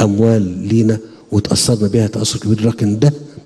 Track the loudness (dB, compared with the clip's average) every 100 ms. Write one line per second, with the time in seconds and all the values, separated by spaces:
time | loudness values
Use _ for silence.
0 | 0 2 4 2 0 -4 0 2 2 0
1 | -6 -20 -4 -2 0 -2 0 0 2 0
2 | 0 -2 -4 -4 -2 0 0 0 -2 2
3 | 0 0 -8 -14